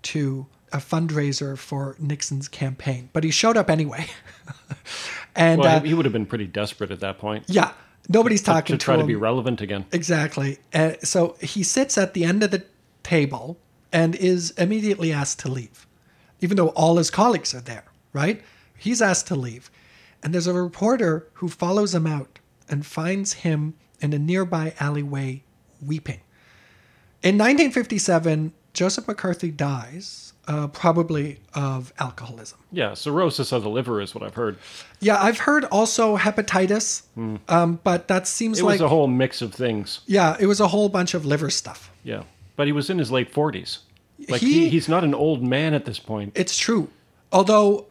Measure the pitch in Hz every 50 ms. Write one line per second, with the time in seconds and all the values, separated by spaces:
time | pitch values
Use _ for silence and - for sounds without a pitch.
0 | - - - 156 143 135 135 131 135 - _ _ _ _ - 143 - - - 160
1 | 170 160 151 151 143 143 135 - 143 139 139 131 - - 147 143 139 135 135 -
2 | 156 143 147 143 - - 143 139 139 - - - 143 135 135 - - 139 131 127
3 | 127 - _ 160 160 160 156 - - 226 226 220 185 - 160 156 156 143 - 151
4 | 160 - - - - - - - _ - - - _ _ - - _ - - -
5 | - - - - - _ _ - 165 165 165 160 139 135 160 156 143 156 160 165
6 | 147 123 104 113 104 - - 113 104 90 - 104 104 101 - - 104 87 98 90
7 | 98 98 98 - - 107 107 110 - - 180 202 - - - - - _ _ _
8 | _ - 180 226 226 240 214 202 - - 165 165 151 - 160 - - 139 131 120
9 | - 147 113 104 107 110 123 131 113 127 120 - 104 98 101 98 95 - - 170
10 | 156 160 170 156 147 151 - - 139 139 139 - _ _ - 156 156 160 151 -
11 | - - - 185 170 170 170 - - 151 - 208 180 - - 269 277 277 - 208
12 | 196 190 - 185 165 165 185 208 214 196 196 180 - _ _ _ _ _ _ _
13 | _ - 170 160 143 143 139 117 113 147 175 _ _ _ _ _ _ _ - 165
14 | 165 165 170 - 190 185 185 180 170 165 - - 175 185 214 220 208 214 196 202
15 | 170 165 156 143 143 - - - - 135 131 127 117 - _ - - _ _ _
16 | _ _ _ _ _ _ _ _ 185 175 208 190 170 160 - - 160 165 170 170
17 | 160 - - - 208 247 226 156 - - - 127 120 123 117 107 _ _ _ _
18 | _ _ - 139 143 180 220 214 - - _ _ _ _ _ - - 208 240 220
19 | 226 196 180 - - - 185 139 127 120 110 127 - - _ _ _ _ _ -
20 | - _ _ _ - 151 170 180 165 180 180 180 180 175 - - 196 220 262 240
21 | 214 170 156 165 - - _ - 175 170 - _ 180 180 190 208 214 196 180 170
22 | 160 160 151 143 135 _ _ - _ _ _ _ _ - 147 143 147 - - -
23 | 160 170 190 196 196 - - - - 170 156 151 151 156 156 _ _ _ _ _
24 | - 147 147 143 147 160 180 190 190 175 185 160 156 160 156 - 147 143 147 147
25 | 143 143 139 139 139 131 127 135 _ _ _ _ _ _ _ _ 143 139 156 151
26 | - - 110 92 _ _ _ _ _ _ _ _ _ _ _ _ _ _ _ _
27 | _ _ _ _ - 180 196 208 214 247 277 277 240 269 - 262 233 - 233 196
28 | - - 175 165 160 165 156 156 156 160 - _ _ _ _ - 180 190 196 -
29 | 214 - 240 - - 185 175 175 - 170 151 139 143 143 139 127 113 120 143 180
30 | 196 - - - - - _ _ _ - 147 151 147 143 143 - - 170 165 170
31 | 170 165 160 147 143 151 139 - - _ - 147 143 135 135 131 123 127 _ -
32 | 139 127 - - 120 117 120 110 110 - - _ _ _ 185 180 123 104 101 -
33 | - 151 143 170 185 160 - - 131 - 131 120 104 107 107 123 123 123 117 104
34 | 101 92 - 110 107 101 - 123 120 107 98 - - - - - - - - _
35 | 196 208 208 - 190 220 233 - - 285 294 302 269 - 190 202 226 226 - -
36 | 226 220 208 190 165 208 208 - 208 - - 190 190 185 202 220 220 - - -
37 | _ _ _ 113 113 110 107 107 - - 165 170 170 165 170 165 _ 190 180 175
38 | - - 190 185 185 - - - 226 226 220 190 180 208 202 190 165 139 151 160
39 | 147 131 127 127 131 127 - - 123 107 - - 127 120 110 104 98 - - -
40 | _ - 190 196 180 160 156 - 196 196 202 196 214 175 175 208 208 202 196 190
41 | 180 175 - 175 147 139 143 147 160 135 - - - - - - - - - _
42 | _ - 110 101 92 - _ _ - - _ - 143 143 147 147 139 - 190 175
43 | 143 110 131 127 120 - - 147 147 156 - 92 87 - - - _ _ _ _
44 | _ _ _ - 285 - 127 117 226 262 294 165 165 160 156 165 - 151 160 180
45 | 175 147 143 - 147 160 156 120 127 123 127 139 156 160 151 139 - 123 107 -
46 | - - 110 107 104 101 - - 180 - - - - - 233 208 151 - _ _
47 | _ _ _ _ _ _ - 185 196 196 220 208 214 202 208 202 - _